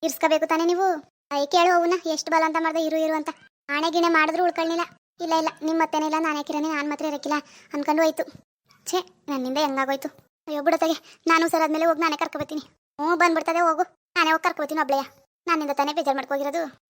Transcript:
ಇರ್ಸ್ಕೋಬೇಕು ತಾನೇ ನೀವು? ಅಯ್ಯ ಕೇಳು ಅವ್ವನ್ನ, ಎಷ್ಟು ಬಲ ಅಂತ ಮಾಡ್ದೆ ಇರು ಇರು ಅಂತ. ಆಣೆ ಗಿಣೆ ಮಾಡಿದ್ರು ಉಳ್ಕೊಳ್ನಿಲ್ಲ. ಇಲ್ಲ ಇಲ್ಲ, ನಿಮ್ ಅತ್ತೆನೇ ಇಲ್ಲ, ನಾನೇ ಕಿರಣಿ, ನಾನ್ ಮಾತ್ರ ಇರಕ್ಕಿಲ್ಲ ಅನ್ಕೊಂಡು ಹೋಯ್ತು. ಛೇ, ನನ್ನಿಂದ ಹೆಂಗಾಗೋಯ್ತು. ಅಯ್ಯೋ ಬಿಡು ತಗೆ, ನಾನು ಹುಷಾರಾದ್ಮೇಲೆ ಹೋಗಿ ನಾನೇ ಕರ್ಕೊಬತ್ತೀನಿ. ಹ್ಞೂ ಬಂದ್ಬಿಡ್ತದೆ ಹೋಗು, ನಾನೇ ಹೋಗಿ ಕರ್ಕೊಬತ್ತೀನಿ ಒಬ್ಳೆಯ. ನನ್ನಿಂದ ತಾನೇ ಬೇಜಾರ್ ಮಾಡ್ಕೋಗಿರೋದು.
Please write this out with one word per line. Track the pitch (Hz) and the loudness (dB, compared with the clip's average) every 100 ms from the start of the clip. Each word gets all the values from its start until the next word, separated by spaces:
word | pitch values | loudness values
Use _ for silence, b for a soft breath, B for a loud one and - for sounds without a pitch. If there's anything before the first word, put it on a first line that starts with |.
| 320 | -4
ಇರ್ಸ್ಕೋಬೇಕು | - 320 311 320 | 0 2 2 2
ತಾನೇ | 320 339 | 0 2
ನೀವು? | 349 381 330 - _ _ 285 | 2 2 0 -6 _ _ -4
ಅಯ್ಯ | 285 | 0
ಕೇಳು | 349 339 349 | 2 4 4
ಅವ್ವನ್ನ, | 339 359 330 | 2 0 -2
ಎಷ್ಟು | 311 - | -6 0
ಬಲ | 320 320 | 0 2
ಅಂತ | 320 330 | 0 -2
ಮಾಡ್ದೆ | 320 320 | -2 -2
ಇರು | 320 320 | 0 0
ಇರು | 311 | -2
ಅಂತ. | 302 311 _ _ - 285 | -4 -10 _ _ -6 -2
ಆಣೆ | 330 330 | 0 2
ಗಿಣೆ | 339 330 | 2 4
ಮಾಡಿದ್ರು | 311 330 359 | 2 2 0
ಉಳ್ಕೊಳ್ನಿಲ್ಲ. | 339 330 339 339 _ _ _ | 0 -2 -2 -4 _ _ _
ಇಲ್ಲ | 339 320 | -2 0
ಇಲ್ಲ, | 320 311 311 | 0 -4 -4
ನಿಮ್ | 330 320 | 0 0
ಅತ್ತೆನೇ | 311 311 | 0 -2
ಇಲ್ಲ, | 311 320 | 0 -2
ನಾನೇ | 294 294 | -2 -4
ಕಿರಣಿ, | 302 302 302 | -4 -4 -4
ನಾನ್ | 294 | -4
ಮಾತ್ರ | 294 302 | -4 -6
ಇರಕ್ಕಿಲ್ಲ | 285 285 294 B B B 285 | -6 -4 -4 B B B -6
ಅನ್ಕೊಂಡು | 285 302 | 0 2
ಹೋಯ್ತು. | 320 311 - - _ _ _ _ - | 2 2 -6 -8 _ _ _ _ -6
ಛೇ, | 370 359 _ - | -4 -6 _ -8
ನನ್ನಿಂದ | 277 254 262 302 | -4 -2 0 0
ಹೆಂಗಾಗೋಯ್ತು. | 269 269 277 285 - _ _ - | 0 -2 -2 -6 -12 _ _ -8
ಅಯ್ಯೋ | 302 285 | -2 0
ಬಿಡು | 330 | 2
ತಗೆ, | 330 330 B B - | 0 -2 B B 2
ನಾನು | 330 330 | 4 4
ಹುಷಾರಾದ್ಮೇಲೆ | 330 320 311 330 | 2 0 2 2
ಹೋಗಿ | 311 330 | 2 0
ನಾನೇ | 302 | 0
ಕರ್ಕೊಬತ್ತೀನಿ. | 330 302 294 302 - _ _ - | -4 -6 -8 -10 -12 _ _ -6
ಹ್ಞೂ | 294 339 | -2 4
ಬಂದ್ಬಿಡ್ತದೆ | 349 320 320 330 349 | 4 4 0 2 2
ಹೋಗು, | 311 359 _ _ - | 2 -2 _ _ 0
ನಾನೇ | 320 | 2
ಹೋಗಿ | 320 359 | 2 0
ಕರ್ಕೊಬತ್ತೀನಿ | 339 294 311 277 | -2 -6 -2 0
ಒಬ್ಳೆಯ. | 277 269 _ _ _ - | -2 -2 _ _ _ -2
ನನ್ನಿಂದ | 330 294 285 | -2 0 -2
ತಾನೇ | 285 302 | 0 0
ಬೇಜಾರ್ | 285 277 | 0 -2
ಮಾಡ್ಕೋಗಿರೋದು. | 262 277 285 302 311 - _ | -2 -4 -2 -4 -6 -10 _